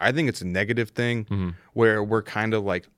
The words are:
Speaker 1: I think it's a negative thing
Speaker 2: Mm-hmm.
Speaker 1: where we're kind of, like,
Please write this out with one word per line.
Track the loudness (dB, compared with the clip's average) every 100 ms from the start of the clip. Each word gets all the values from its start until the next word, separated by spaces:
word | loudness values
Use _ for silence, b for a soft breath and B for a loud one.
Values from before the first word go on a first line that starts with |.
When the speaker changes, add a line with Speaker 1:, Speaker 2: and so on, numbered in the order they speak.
Speaker 1:
I | 0
think | 2 -2
it's | -2
a | -4
negative | -2 0 -2 -2
thing | -2 -2 -2 -4
Speaker 2:
Mm-hmm. | -4 -4 -6 B
Speaker 1:
where | 2 4 4
we're | 0 -2
kind | -2 -2 0
of, | 0
like, | 0 -4 -6